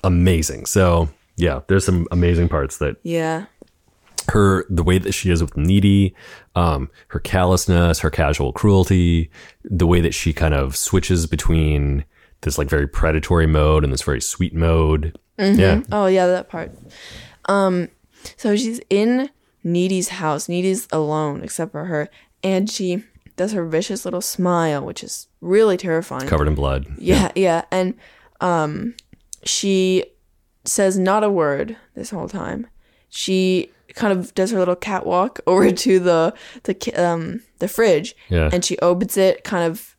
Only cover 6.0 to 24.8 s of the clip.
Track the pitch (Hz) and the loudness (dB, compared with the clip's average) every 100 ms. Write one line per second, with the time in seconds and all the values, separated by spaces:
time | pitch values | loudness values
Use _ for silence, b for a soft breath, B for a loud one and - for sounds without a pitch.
6 | 98 B B B B - 85 73 67 b | 2 B B B B -2 0 0 -6 b
7 | b 82 - 95 90 90 - 87 87 80 | b -8 -2 0 2 2 2 4 4 2
8 | 80 - 73 73 67 - 107 98 90 95 | -2 0 0 0 -2 0 4 4 4 4
9 | 87 85 80 B B B - 90 85 87 | 4 2 0 B B B -6 0 4 4
10 | 82 - - 78 80 71 67 67 - 92 | 2 0 -4 0 0 0 -2 -4 -2 0
11 | - 90 80 78 - 80 78 73 71 69 | 2 0 0 -2 0 2 2 0 0 -2
12 | - b b b - 69 71 78 71 - | -6 b b b -6 -4 -2 0 -2 0
13 | - 78 - 85 80 78 76 78 73 64 | 0 0 2 2 4 4 4 4 2 -2
14 | - 65 - - 87 82 82 82 78 78 | -2 -4 -4 -4 -4 0 2 2 2 0
15 | 78 - _ - 196 240 - 202 269 208 | -2 -10 _ -2 2 4 4 2 0 0
16 | 196 190 180 180 - 170 165 - - B | 2 4 2 0 -4 -12 -12 -16 -20 B
17 | B B B B - 202 190 180 170 _ | B B B B -2 0 2 0 -4 _
18 | _ B B - 226 208 226 233 - 196 | _ B B -6 -2 0 -2 -6 -2 0
19 | 220 247 277 _ _ _ 165 175 185 185 | 2 0 -2 _ _ _ -4 0 0 -2
20 | 175 185 160 151 - 175 185 185 - 156 | -4 -4 -4 -4 -4 -2 -2 -2 -4 -4
21 | 151 156 151 143 - - 160 147 170 156 | -2 -2 -4 -6 -10 -8 -8 -8 -6 -6
22 | 147 b b _ 190 190 208 - 185 180 | -6 b b _ -2 0 -2 -4 -4 -4
23 | - _ - - 185 208 165 160 202 190 | -8 _ -20 -6 -4 -2 -2 -2 -2 -8
24 | 180 180 - - 180 175 165 147 | -6 -6 -8 -2 0 2 0 -2